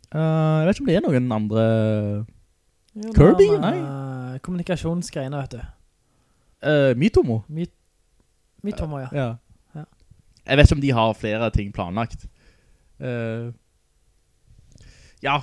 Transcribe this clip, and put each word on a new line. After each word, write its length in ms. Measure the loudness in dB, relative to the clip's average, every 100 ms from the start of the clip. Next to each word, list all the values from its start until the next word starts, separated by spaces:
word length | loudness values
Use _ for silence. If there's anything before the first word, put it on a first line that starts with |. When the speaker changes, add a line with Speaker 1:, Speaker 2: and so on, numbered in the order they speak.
| -10
Speaker 1:
Eh, 80 | -4
jeg 480 | 0 0 2 2 2
vet 80 | 0
ikke 80 |
om 40 | 0
det 80 | 0
er 80 | 2
noen 260 | 0 0
andre 300 | -2 -2 0 2 2 0 0 -2 -6 -8 -16 _ _ _ _ _ -14
Speaker 2:
Jo, 180 | 0
Speaker 1:
Kirby? 320 | 8 8 8 6
Speaker 2:
det 60 |
er 80 | 4
Speaker 1:
Nei. 160 | 0 -2
Speaker 2:
med 640 | -4 -8 -8 -10 -10 -10
kommunikasjonsgreiene, 960 | -8 -6 -4 -4 -4 -4 -6 -8 -6 -6
vet 120 | -8
du. 100 | -12 -16 -18 _ _ _ _ _ _ _ _
Speaker 1:
Eh, 300 | 0 2 2 2
Mitomo? 420 | 2 2 2 -2 -6
Speaker 2:
Mi-, 240 | -10 -10 _ _ _ _ _ _ _ _ _
Mitomo, 360 | -10 -8 -6 -8
ja. 80 | -8
Speaker 1:
Ja. 160 | -6 -6 -6 _ _ _ -18
Speaker 2:
Ja. 100 | -18 _ _ _ _ _ 0
Speaker 1:
Jeg 100 | 6
vet 80 | 6
ikke 80 | 6
om 60 |
de 100 | 0
har 220 | 2 0
flere 360 | 0 -4 -4 -2
ting 200 | -2 -4
planlagt. 540 | -6 -6 -4 -6 -8 -18 _ _ _ _ _ _ -14
Eh, 540 | -10 -6 -6 -8 -10 -14 _ _ _ _ _ _ _ _ _ -20 -20 -20 -20 -20 -20 _
ja, 140 | -2 -2